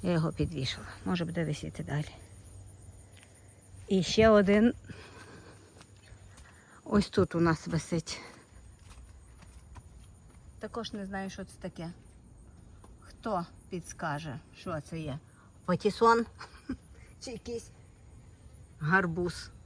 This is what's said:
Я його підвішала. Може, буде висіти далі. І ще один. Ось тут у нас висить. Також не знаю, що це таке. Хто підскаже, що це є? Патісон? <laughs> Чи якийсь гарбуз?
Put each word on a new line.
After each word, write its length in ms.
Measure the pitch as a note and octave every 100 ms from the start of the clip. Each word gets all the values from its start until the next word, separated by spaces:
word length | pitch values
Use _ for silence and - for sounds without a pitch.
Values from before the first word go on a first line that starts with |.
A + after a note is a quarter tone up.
Я 80 | F#3
його 200 | E3+ D#3+
підвішала. 560 | - D3 D#3 C3 - - - F#3+
Може, 200 | F3+ E3+
буде 200 | E3+ D#3
висіти 380 | D3+ D#3 -
далі. 260 | - C#3+ D3+ - - - - - - - - - - - - - - - - - -
І 160 | F#3+
ще 260 | E3+ - A3
один. 440 | G#3+ G3 G#3 A3+ - - - - - - - - - - - - - - - - - - - - -
Ось 260 | - G#3 F#3+
тут 260 | - F3+ E3+
у 40 |
нас 280 | E3+ D#3+ -
висить. 540 | E3 - E3+ - - - - - - - - - - - - - - - - - - - - - - - - - -
Також 340 | G#3+ A#3 G#3+
не 120 | G#3+ F#3+
знаю, 240 | F#3+ G3
що 160 | - F#3+
це 80 | -
таке. 300 | F#3 - E3+ F3 - - - - - - - - - -
Хто 460 | - - A#3 G3 E3+ - -
підскаже, 720 | F#3 - - E3 D3 D#3+ D#3 - -
що 240 | F#3 D#3+
це 180 | - E3
є? 200 | D#3 C3+ - - - - -
Патісон? 600 | F3+ G#3 - A3+ A#3 A#3 - - - -
<laughs> 60 | C4 - - - -
Чи 120 | -
якийсь 400 | A3+ - A#3 - - - - - - - - - - - -
гарбуз? 680 | D3+ F#3 F#3 E3 F3 - - -